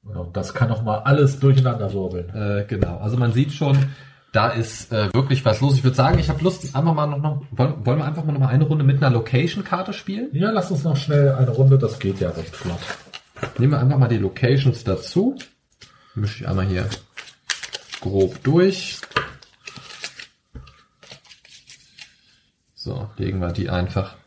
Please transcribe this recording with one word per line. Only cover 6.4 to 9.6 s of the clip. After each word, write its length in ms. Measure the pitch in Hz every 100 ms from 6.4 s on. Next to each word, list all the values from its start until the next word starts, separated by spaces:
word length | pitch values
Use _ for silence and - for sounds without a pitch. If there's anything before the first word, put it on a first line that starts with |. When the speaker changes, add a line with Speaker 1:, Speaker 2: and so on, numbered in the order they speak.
Speaker 2:
Lust, 340 | 170 185 - 131
einfach 180 | 165
mal 120 | 156 147
noch, 120 | 143
noch, 240 | 151 143 -
wollen, 340 | - 131 - 110
wollen 140 | 120
wir 60 | 139
einfach 200 | 156 156
mal 80 |
noch 80 | 139
mal 60 | 135
eine 140 | 131 143
Runde 180 | 156
mit 140 | 139 135
einer 140 | 139
Location-Karte 840 | 120 - 127 165 202